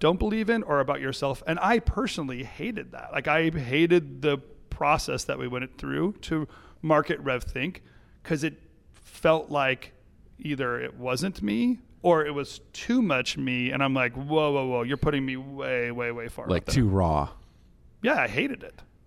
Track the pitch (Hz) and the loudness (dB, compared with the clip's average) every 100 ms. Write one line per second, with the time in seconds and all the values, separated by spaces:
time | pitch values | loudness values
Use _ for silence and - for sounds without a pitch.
0 | 156 180 214 220 214 - - 143 135 139 | 2 2 0 0 2 0 2 2 2 -2
1 | 135 139 139 135 - 170 185 233 - - | -4 -2 -4 -2 -4 0 2 2 2 0
2 | - - 139 123 117 - 196 202 127 120 | -4 -4 -6 -6 -10 -8 -8 -8 -10 -14
3 | 123 143 143 156 165 160 120 143 170 175 | -6 -4 2 4 2 0 0 2 6 6
4 | 143 135 147 139 - - - - 147 156 | 4 -2 0 0 -4 -20 -12 -2 2 2
5 | - 131 - 135 127 123 131 - 139 139 | 0 -4 -4 -4 -4 -6 -8 -8 -4 0
6 | 175 208 - 160 147 - - - 156 151 | 0 -2 -4 -2 -2 -10 -20 -8 2 2
7 | 151 165 139 123 - - 147 - - - | 4 -2 -2 -4 -4 -4 -6 -6 -18 -20
8 | - - - 156 156 - - - - - | -20 -20 -4 -2 -2 -6 -16 -20 -20 -20
9 | - - 165 160 156 147 135 131 - - | -20 0 4 4 2 0 2 0 -6 -20
10 | - - - - 151 139 127 120 123 123 | -20 -20 -20 -12 -6 -4 -2 -4 -6 -8
11 | 123 127 185 - 202 214 240 247 - - | -4 -2 -2 -2 -2 2 2 0 -6 -2
12 | 180 160 151 143 135 - - - - 247 | 4 4 2 -4 -6 -10 -16 -12 0 2
13 | 208 131 127 - 131 123 123 139 139 131 | 4 2 0 -2 -2 0 0 0 2 2
14 | 123 127 143 156 151 139 131 123 120 139 | 0 -2 0 2 2 2 0 0 -2 0
15 | 151 143 131 131 139 139 135 127 120 120 | 0 0 -2 -6 -8 -8 -4 -2 -2 -2
16 | 120 120 117 - 113 87 - 143 110 95 | -4 -6 -8 -10 -2 -2 2 2 4 4
17 | 87 76 71 - - - - - - - | 4 2 0 -6 -20 -20 -20 -20 -20 -4
18 | 233 302 143 151 277 - - - - _ | 0 2 0 0 -2 -6 -12 -18 -20 _